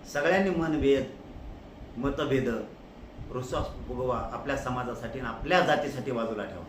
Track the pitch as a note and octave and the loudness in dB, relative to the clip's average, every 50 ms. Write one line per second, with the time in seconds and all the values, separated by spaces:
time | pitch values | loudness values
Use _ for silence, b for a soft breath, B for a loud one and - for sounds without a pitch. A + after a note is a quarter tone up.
0 | - - - D3 C#3+ E3 F#3 G3 G3 F#3+ E3+ E3 E3 D#3 D3+ C#3 C3+ C#3 C#3 C3+ | -14 -4 -2 2 4 6 6 6 4 4 4 2 2 2 2 4 6 6 6 6
1 | - - - - - - - - - - - - - - - - - - - A#2 | 4 -2 -8 -12 -14 -14 -14 -12 -12 -12 -12 -12 -14 -16 -16 -16 -16 -12 -6 -2
2 | C3 - - - D3+ C3+ C3+ C3 A#2 A#2+ A2+ G#2+ G#2 - - - - - - - | -2 0 0 0 0 2 2 2 2 2 0 -2 -4 -8 -12 -18 -18 -18 -18 -18
3 | - - - - - - - B2+ B2+ - E3 D3+ C3 - - - - - B2+ B2 | -18 -16 -12 -12 -10 -6 -6 -6 -4 -2 -2 -2 -2 -4 -6 -10 -8 -6 -4 -2
4 | B2+ B2+ A#2+ A2+ A#2+ - A#2+ A#2 - C#3+ C#3 C3+ - B2+ B2 B2 A#2+ A#2+ A#2 - | 0 0 0 0 -2 -4 -6 -6 -2 -2 -2 -2 -2 -2 -2 -2 -2 -4 -4 -6
5 | A#2+ A2+ - C3 B2 A2+ A2+ - - D3 F3+ F3+ D3+ D#3 D3 - C#3+ C#3 - C3 | -6 -6 -6 -4 -4 -6 -4 -4 2 4 6 6 8 6 4 4 4 -2 -4 -4
6 | - C3+ B2 A2+ A2+ A2 A2 G#2 G2 F2+ F2+ F2+ E2+ | -2 -2 0 0 0 0 -2 -4 -4 -6 -6 -10 -12